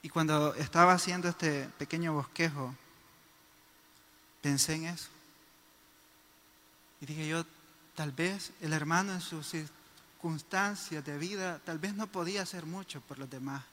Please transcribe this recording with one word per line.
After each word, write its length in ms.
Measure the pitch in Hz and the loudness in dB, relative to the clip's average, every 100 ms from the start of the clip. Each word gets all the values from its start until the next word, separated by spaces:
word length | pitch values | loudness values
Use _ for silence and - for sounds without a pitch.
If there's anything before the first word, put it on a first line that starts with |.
Y 60 | 151 | -2
cuando 440 | 170 156 151 151 127 | 2 4 6 4 2
estaba 380 | 147 165 180 | 2 8 10
haciendo 360 | 180 185 180 175 | 10 4 0 -2
este 360 | 170 160 143 131 - | 0 0 0 -4 -8
pequeño 340 | 147 165 170 | -4 -2 0
bosquejo, 640 | 151 135 - 165 143 127 131 - - - - - - - - - - - - - - - - | 0 -2 0 0 0 -6 -8 -18 -20 -20 -20 -20 -20 -20 -20 -20 -20 -20 -20 -20 -20 -20 -6
pensé 340 | 147 139 - 160 | -2 2 2 0
en 100 | 165 | -4
eso. 220 | 170 - - - - - - - - - - - - - - - - _ _ - - | -8 -12 -18 -20 -20 -20 -20 -20 -20 -20 -20 -20 -20 -20 -20 -20 -20 _ _ -20 -18
Y 60 | 139 | -12
dije 220 | 151 156 | -6 -2
yo, 180 | 160 165 - - - - - | -2 -4 -12 -20 -20 -18 -6
tal 160 | 151 | -4
vez 400 | 135 175 196 - - | 0 0 0 -8 -8
el 120 | 160 | 0
hermano 400 | 156 151 170 196 | 0 4 2 2
en 80 | 185 | -4
sus 260 | 170 160 147 | -6 -8 -6
circunstancias 1600 | 165 151 - - - - - 170 156 - 190 202 202 - 156 143 | -8 -8 -14 -20 -20 -20 -8 -4 -4 -2 0 0 -2 -6 -8 -6
de 120 | 147 | -6
vida, 420 | 170 202 185 156 - | -6 -4 -6 -6 -6
tal 140 | 160 | -6
vez 140 | 185 | -4
no 140 | 202 214 | -6 -6
podía 340 | 185 175 202 | -4 -2 -2
hacer 240 | 180 185 160 | -4 -8 -8
mucho 340 | 180 185 147 | -10 -10 -14
por 160 | - 131 | -12 -12
los 120 | 135 | -12
demás. 340 | 131 135 139 127 | -8 -8 -8 -10